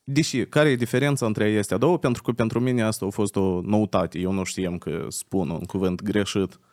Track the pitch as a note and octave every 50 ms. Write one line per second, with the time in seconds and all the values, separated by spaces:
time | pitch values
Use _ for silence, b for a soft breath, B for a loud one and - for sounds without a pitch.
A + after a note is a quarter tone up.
0 | _ - C#3 D3 D#3+ - - B2+ G2 - - D3+ D3+ D3+ C3 A#2 A#2+ A2+ - B2
1 | C#3 C#3+ C#3+ C3 B2 A2 G#2 - G#2+ G#2+ G#2+ G#2+ G2+ - F#2 G2+ B2+ E3 F3+ D#3
2 | - C3 A#2+ - - - A#2 A2+ A2+ A2 - A#2 B2 B2+ B2+ B2 A2 A2 G#2+ -
3 | F#2+ G2 G2 - G#2 G2+ - G2 F#2+ F#2+ F2+ F2+ F2 G2 G#2+ G#2+ G#2+ G2+ - F#2+
4 | F2 D#2+ - E2 F2+ F#2 G2 F#2+ F#2 - - - F#2 F2 F2 E2+ - - D2+ D#2+
5 | - A1 - - - - - G2 F2 C#2 E2 E2 F2 - - F#2+ F#2+ F#2 F2+ F2+
6 | G#2 G#2 G2+ G#2 G2 - - G#2 F#2+ F2+ - b b b